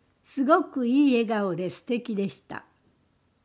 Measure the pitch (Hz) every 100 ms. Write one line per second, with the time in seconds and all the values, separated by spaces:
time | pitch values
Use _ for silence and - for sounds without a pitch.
0 | _ _ - - 269 349 - 269 240 269
1 | 285 240 220 214 202 165 180 - - 240
2 | 240 202 196 - - - - _ _ _
3 | _ _ _ _